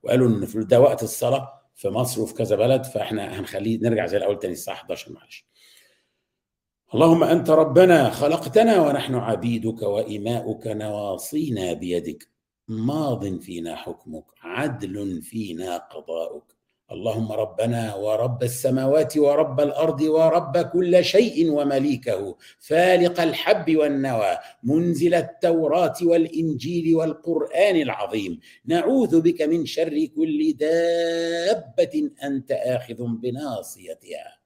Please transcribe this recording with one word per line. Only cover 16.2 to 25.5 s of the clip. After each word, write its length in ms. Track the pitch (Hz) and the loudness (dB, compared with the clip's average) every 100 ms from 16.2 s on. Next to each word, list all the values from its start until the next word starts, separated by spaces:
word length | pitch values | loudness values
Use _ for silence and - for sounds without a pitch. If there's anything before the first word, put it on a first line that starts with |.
| 82 - _ _ _ _ _ | -8 -10 _ _ _ _ _
اللهم 400 | 85 110 110 110 | -8 -6 -4 -4
ربنا 640 | 107 107 - 117 117 113 98 | -4 -4 -2 -2 -2 -4 -4
ورب 480 | 104 107 127 123 | -2 0 -2 -2
السماوات 720 | 123 - 131 131 131 151 156 151 | -4 -2 0 0 2 2 2 2
ورب 420 | 143 147 151 131 | 4 4 0 0
الأرض 420 | 147 143 160 139 | 0 0 -2 0
ورب 560 | 156 156 160 165 165 175 | 0 4 4 2 0 -2
كل 480 | 165 175 175 180 - | 0 -2 4 4 6
شيء 460 | 190 233 151 165 | 4 4 2 2
ومليكه 840 | 147 143 135 143 123 123 98 101 - - _ | 2 0 0 0 -2 -2 -4 -4 -12 -20 _
فالق 640 | - 156 180 180 175 175 | 0 2 4 4 4 2
الحب 540 | 165 - 170 - 160 156 | -2 0 0 0 2 2
والنوى 640 | 151 139 135 117 98 85 - - | 2 0 -2 0 0 -2 -8 -8
منزل 500 | 120 151 175 151 170 | 0 0 2 2 2
التوراة 800 | 170 - - 170 | 2 0 -2 0